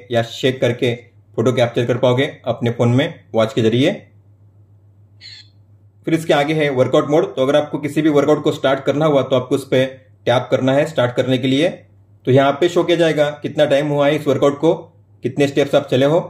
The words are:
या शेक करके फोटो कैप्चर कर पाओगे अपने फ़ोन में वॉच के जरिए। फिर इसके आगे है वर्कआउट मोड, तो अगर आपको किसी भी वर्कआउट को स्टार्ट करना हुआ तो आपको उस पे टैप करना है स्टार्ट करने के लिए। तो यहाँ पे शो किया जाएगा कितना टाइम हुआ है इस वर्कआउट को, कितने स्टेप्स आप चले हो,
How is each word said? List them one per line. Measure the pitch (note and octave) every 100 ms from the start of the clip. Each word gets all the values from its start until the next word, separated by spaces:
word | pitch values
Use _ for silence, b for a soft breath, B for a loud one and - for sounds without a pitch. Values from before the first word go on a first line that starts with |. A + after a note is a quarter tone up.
| -
या | A#2
शेक | A2+ - C3+ B2+
करके | B2 A#2+ B2+ A2+ - _ _ -
फोटो | A#2
कैप्चर | B2 A#2+ - A#2+
कर | A#2+
पाओगे | B2+ B2 D3 - -
अपने | A2+ A#2
फ़ोन | A#2 A#2+
में | B2 E3 E3+ -
वॉच | A2 A2
के | -
जरिए। | A2 A#2 D3 G#3+ - _ _ _ - _ - _ _ _ - - B B B _ _ - - _ -
फिर |
इसके | D#3+ D#3+
आगे | D3+ C#3+
है | D#3 D3
वर्कआउट | C3 - D#3+ C3+
मोड, | D3+ G3 -
तो |
अगर | C3 D3
आपको | D3 C#3
किसी | D3 -
भी | D#3
वर्कआउट | C#3+ C#3+ D3
को | D#3+
स्टार्ट | - C3+ C#3
करना | - - D#3+
हुआ | C#3+
तो | D#3+ D#3
आपको | D#3 C#3+
उस | -
पे | C3 C3 - _ _ -
टैप | B2 B2+
करना | C3+ C3
है | C3+ D#3
स्टार्ट | - A#2+ C3
करने | B2 B2+
के | C3
लिए। | C3+ E3+ G#3+ - _ _ _ -
तो |
यहाँ | C3 C#3
पे | C#3+ F3
शो | F3
किया | E3+ E3+
जाएगा | E3 D3+ D3 D3
कितना | C#3+ - C#3+
टाइम | C3+ D3+
हुआ | D3 C#3+
है | D3+
इस | D3
वर्कआउट | B2+ C#3+ C#3
को, | D#3+ E3 - _ _ _
कितने | B2 B2+ C#3
स्टेप्स | D3 C#3 C#3+
आप | C#3
चले | B2+ C#3
हो, | E3